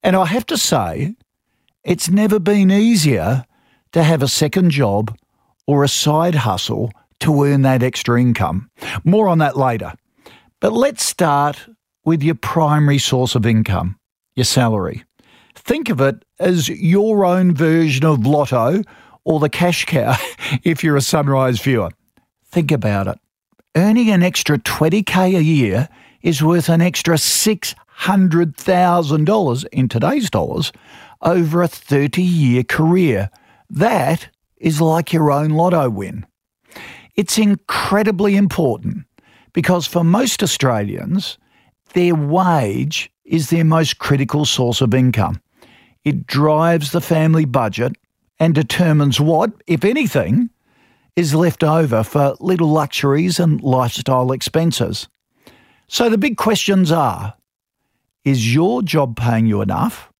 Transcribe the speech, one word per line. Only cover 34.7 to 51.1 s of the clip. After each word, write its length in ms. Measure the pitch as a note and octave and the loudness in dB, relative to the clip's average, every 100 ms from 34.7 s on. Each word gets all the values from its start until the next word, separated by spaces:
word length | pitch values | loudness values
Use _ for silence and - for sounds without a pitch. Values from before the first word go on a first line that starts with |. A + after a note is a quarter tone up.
| D3 | 0
like 320 | D#3+ D#3+ E3 | 2 0 0
your 180 | E3 D3+ | 0 2
own 200 | C#3+ D#3 | 2 0
Lotto 400 | D#3 F3 F3 C3 | 0 2 2 0
win. 340 | G2+ F#2+ - - _ _ _ _ - - - - - | -4 -8 -10 -16 _ _ _ _ -20 -20 -20 -8 -6
It's 200 | G3 - | -2 2
incredibly 1000 | G#3 G3+ - - - G3+ A3 F#3 G#3 | 2 0 -2 -6 0 0 0 0 2
important 680 | G3 G3+ - D3 A2 - F#3+ - _ _ _ _ | 2 2 2 -2 -2 -6 -8 -14 _ _ _ _
because 340 | - D#3 F3+ - | -4 0 0 0
for 160 | - | 0
most 400 | E3 G3 C4 - | 2 2 0 -2
Australians, 920 | G3 - C3+ A2+ G#2 F#2 - F#3 - - _ _ _ _ _ | -2 0 0 0 -4 -6 -4 -4 -4 -14 _ _ _ _ _
their 220 | F3+ F3 | 0 2
wage 960 | D#3+ C#3+ E3+ F#3 D#3+ G#2+ A2+ C#3 - - _ - | 0 0 2 2 2 0 -2 -4 -6 -10 _ -4
is 240 | D#3+ D3+ | -4 0
their 140 | E3+ | 2
most 340 | E3 D#3+ E3 - | 4 2 0 -4
critical 480 | - C#3 A#2 D3 D3 | -2 0 0 -2 -2
source 340 | - B2 A#2 | 0 -2 0
of 140 | C3 | 2
income. 480 | C3 B2+ A2 F#2+ F#2 _ _ - _ _ _ | 2 2 2 -2 -4 _ _ -20 _ _ _
It 240 | D3+ D3 - | -6 -4 -4
drives 680 | C#3 D#3 D3+ E3 E3+ D3 | 0 2 2 2 0 -2
the 100 | F3 | -6
family 420 | - E3 D#3+ D#3+ | -2 0 2 2
budget 480 | D3+ C3 A2+ - B2 - _ _ _ _ | 2 0 -2 -4 -6 -6 _ _ _ _
and 140 | D#3+ | 0
determines 680 | D3+ D3+ - F3 D3+ C#3+ C3+ | 2 -2 0 2 2 2 2
what, 320 | D3+ D#3+ A3 - - | 2 2 0 -4 -4
if 180 | D#3+ | 0
anything, 640 | G3 C4 C4+ C3+ F2 C#3 A#3 _ _ _ _ _ _ | 0 0 -2 -2 0 0 -2 _ _ _ _ _ _